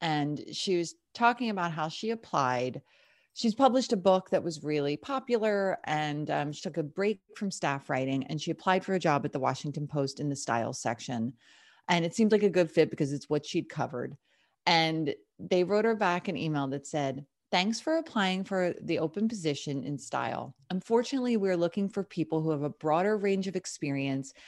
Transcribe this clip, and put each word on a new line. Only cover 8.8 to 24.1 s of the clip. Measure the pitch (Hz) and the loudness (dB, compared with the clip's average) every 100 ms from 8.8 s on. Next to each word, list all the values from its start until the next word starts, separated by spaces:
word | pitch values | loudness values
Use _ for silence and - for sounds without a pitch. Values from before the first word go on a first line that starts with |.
| 185 | 2
for | |
a | 190 | 0
job | 160 143 143 | 4 2 0
at | |
the | 143 | 0
Washington | 127 135 151 143 147 | 0 -2 -4 -6 -4
Post | 147 135 - | -2 -2 -2
in | 147 | -6
the | 139 | -4
style | - 117 113 | -2 0 0
section. | 127 117 117 - 120 113 - _ - _ _ - | -2 -4 -4 -4 -4 -4 -6 _ -20 _ _ 0
And | 175 165 | 0 0
it | 190 | 2
seemed | 214 | 4
like | 208 | 6
a | 202 | 4
good | 175 165 | 4 4
fit | - 156 | 4 4
because | - 143 | 4 -2
it's | 143 - | -2 -2
what | 151 - | -2 0
she'd | 175 - | -4 -4
covered. | 151 123 123 135 143 _ _ _ _ - | -4 -4 -4 -8 -10 _ _ _ _ 2
And | 165 160 160 147 - _ - | 4 4 2 -2 -4 _ -12
they | - 185 | 0 2
wrote | 175 208 226 | 4 2 2
her | 220 | 2
back | 196 175 196 | 2 0 -2
an | 165 | -4
email | 160 147 135 | -2 -2 -2
that | 143 - | -4 -4
said, | 156 139 135 147 _ - | -2 -2 -4 -10 _ -2
"Thanks | 180 196 226 | 0 0 -2
for | - 320 | -2 -2
applying | 320 226 190 185 | 0 0 0 0
for | 190 190 175 - | -2 0 0 -2
the | 151 160 | -2 0
open | 156 202 220 | 0 0 -2
position | 220 160 139 - 139 | -2 -2 -2 -4 -4
in | 127 143 | -4 -6
style. | - 131 127 123 131 - - | -6 -4 -2 -4 -8 -14 -8
Unfortunately, | 185 - 226 240 269 247 226 | -6 0 0 2 -2 0 2
we're | 190 180 | 2 2
looking | 170 208 196 | 0 0 -4
for | 196 | -4
people | 185 - 151 160 | -6 -4 -2 0
who | 160 | 0
have | 147 | 0
a | 147 | -2
broader | - 156 160 196 214 | -4 0 2 2 2
range | 202 196 190 | 0 0 -2
of | 185 | -6
experience | - - 147 139 139 | -8 -6 -4 -2 -2